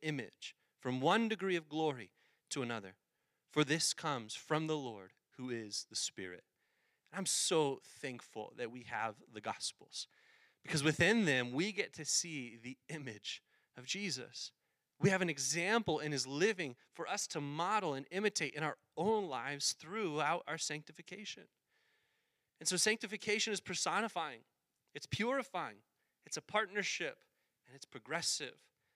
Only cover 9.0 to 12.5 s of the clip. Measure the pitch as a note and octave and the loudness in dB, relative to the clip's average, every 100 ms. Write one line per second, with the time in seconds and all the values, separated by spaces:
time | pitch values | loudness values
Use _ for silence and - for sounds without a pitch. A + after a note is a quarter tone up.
9 | A2 G#2 - A2 G#2 G2+ - - - - | -4 -4 -12 -8 -6 -4 -6 -8 -12 -12
10 | - _ _ - _ _ - D#3+ D3 D3+ | -12 _ _ -20 _ _ -4 0 2 6
11 | E3+ A#3 F#3 C3 B2 B2+ G3+ F#3+ - - | 6 6 6 4 2 0 0 -2 -6 -6
12 | D3+ - F3 D#3 A#2+ | 0 0 0 -4 -8